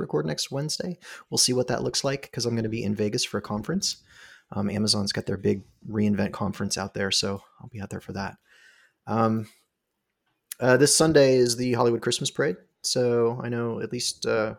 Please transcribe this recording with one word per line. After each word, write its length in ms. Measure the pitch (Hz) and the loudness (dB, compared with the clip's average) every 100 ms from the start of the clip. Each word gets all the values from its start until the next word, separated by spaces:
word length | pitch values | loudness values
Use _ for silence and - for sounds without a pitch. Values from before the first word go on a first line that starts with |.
record 240 | 143 151 156 | -4 -2 -2
next 240 | 175 - | -4 -6
Wednesday. 480 | 135 147 - 180 170 - - - | -6 -6 -6 -6 -10 -14 -20 -6
We'll 80 | - | 0
see 140 | - | 2
what 160 | 123 123 | 2 0
that 140 | 120 | -2
looks 220 | 127 - | -2 -2
like 260 | 139 139 - | -2 -4 -6
'cause 140 | - 117 | -6 -2
I'm 80 | 117 | -2
gonna 120 | 110 | -2
be 140 | 113 | -2
in 120 | 101 | -2
Vegas 300 | 104 104 120 | -2 -2 -2
for 140 | - 104 | -4 -4
a 40 | |
conference. 560 | - 107 - 180 - - _ - - - _ | -4 -6 -2 -2 -2 -6 _ -20 -20 -20 _
Um, 180 | 104 101 | -4 -2
Amazon's 400 | 104 107 104 98 | 0 0 0 -2
got 140 | - 104 | -4 -4
their 100 | 98 | -2
big 260 | 104 101 - _ - | 0 0 -4 _ -6
reInvent 420 | 107 104 101 101 | 0 2 2 0
conference 460 | - 101 98 101 - | -2 -4 -4 -4 -4
out 160 | 98 | -6
there, 160 | - 98 | -4 -2
so 320 | - 104 98 - _ | 0 -2 -4 -10 _
I'll 80 | - | -16
be 120 | 107 | -14
out 100 | 98 | -10
there 100 | 92 | -10
for 120 | - | -8
that. 240 | 95 98 - _ _ - _ _ _ - | -8 -8 -10 _ _ -20 _ _ _ -4
Um, 420 | 110 113 110 107 _ _ _ _ _ _ _ _ _ _ - | 2 2 2 -4 _ _ _ _ _ _ _ _ _ _ -2
uh, 160 | 120 127 | 4 6
this 200 | 143 - | 6 6
Sunday 400 | 160 151 135 131 | 6 8 8 6
is 200 | 123 117 | 4 2
the 160 | 123 | 0
Hollywood 280 | 117 120 117 | 2 2 2
Christmas 280 | 120 - 139 | 0 -2 -4
Parade, 260 | - 143 185 _ _ | -2 -2 -4 _ _
so 580 | - 131 123 120 117 123 | -4 0 2 4 2 0
I 60 | 120 | -4
know 320 | 120 117 110 | -4 -4 -4
at 100 | 110 | -6
least, 320 | 123 - - 113 | -4 -6 -4 -2
uh, 280 | 113 110 | 0 0